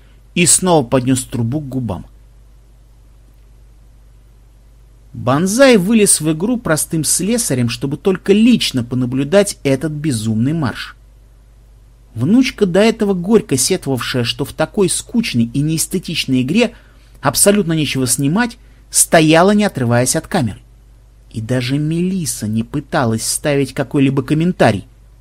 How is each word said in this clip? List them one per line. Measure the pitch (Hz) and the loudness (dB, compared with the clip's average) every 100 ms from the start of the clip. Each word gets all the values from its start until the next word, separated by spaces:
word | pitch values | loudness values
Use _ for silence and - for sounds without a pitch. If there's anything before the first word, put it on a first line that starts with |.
| _ - _ | _ -20 _
и | - 175 | -2 2
снова | - 185 165 120 | 2 2 2 2
поднёс | 135 123 127 | 0 0 -2
трубу | - 120 113 147 | -2 -6 -4 -4
к | 139 | -6
губам. | 127 120 85 - - - - - - _ - - - - - - - - - - - - - - - - - - - - - - - - | -8 -6 -8 -12 -20 -20 -20 -20 -20 _ -20 -20 -20 -20 -20 -20 -20 -20 -20 -20 -20 -20 -20 -20 -20 -20 -20 -20 -20 -20 -20 -20 -20 -20
Банзай | 117 110 135 190 220 269 233 | -8 -2 0 0 4 6 6
вылез | 175 233 202 - | 4 2 4 2
в | 156 | 0
игру | 156 202 247 | -2 -2 -4
простым | 175 156 - 165 | -2 -2 -2 -4
слесарем, | 147 - 196 233 233 127 120 | -2 -2 -2 -2 -2 -2 -2
чтобы | 120 139 147 | -2 -6 -2
только | - 185 - | -2 -2 2
лично | 202 226 226 - 131 | 4 4 4 0 -4
понаблюдать | 120 127 127 131 143 196 202 - | -4 -4 -2 -2 2 2 2 -2
этот | 139 135 156 | -2 -2 -2
безумный | 151 156 117 110 110 123 | -4 -2 -2 -2 0 0
марш. | 165 135 - - - - - - - - - - - - - - 110 | 0 -4 -6 -14 -16 -20 -20 -20 -20 -20 -20 -20 -20 -20 -20 -16 -4
Внучка, | 131 233 262 - 202 | 2 4 2 0 0
до | 175 | 2
этого | 220 226 208 | 2 2 -2
горько | 190 175 220 - 135 | -2 2 2 2 -2
сетовавшая, | - 185 143 131 - 127 | 0 -2 -2 -4 -2 -2
что | 117 - | -2 -4
в | 143 | -8
такой | - 156 - 185 | -4 -4 0 0
скучной | - - 240 226 120 117 | -2 -4 -4 -2 -2 0
и | 120 | 0
неэстетичной | 151 160 - 190 - 160 - 131 | -2 -2 -4 -6 -6 -8 -2 -2
игре | 127 190 240 - - - - - | 0 0 0 -2 -20 -20 -20 -6
абсолютно | 135 - 202 208 165 | -4 2 2 4 2
нечего | 160 147 135 127 | 0 -2 -2 -2
снимать, | - 139 180 240 - - - - | -2 0 0 -2 -6 -20 -20 -6
стояла, | - - 175 160 160 185 | -2 2 4 6 6 6
не | 208 | 4
отрываясь | 202 - 120 120 127 160 | 2 0 0 2 2 -2
от | - | -2
камеры. | 185 117 90 - - - - - - - | -2 -2 -6 -18 -20 -20 -20 -20 -20 -16
И | 117 | -12
даже | 110 127 123 143 | -4 -4 -2 -2
Мелисса | 151 165 180 190 156 - 107 | -2 -2 -2 -2 -4 -6 -4
не | 110 | -4
пыталась | 113 143 147 160 120 113 | -4 -6 -4 -2 0 -2
ставить | - - 156 143 135 | -4 -4 -2 0 -2
какой-либо | - 120 151 135 135 | -4 -4 2 2 0
комментарий. | 127 156 170 185 139 101 - - - - | -2 0 0 2 2 2 -6 -20 -20 -20